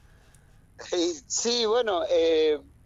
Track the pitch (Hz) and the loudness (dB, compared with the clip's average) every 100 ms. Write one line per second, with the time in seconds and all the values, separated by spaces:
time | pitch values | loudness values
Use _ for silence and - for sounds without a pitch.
0 | - - - - - - - - - 175 | -20 -20 -20 -20 -20 -20 -20 -20 -6 -2
1 | 170 - - - 233 240 214 240 226 175 | -2 -4 -8 -4 -2 0 0 0 0 -2
2 | 160 175 165 160 156 147 - - | 0 2 4 4 2 0 -6 -20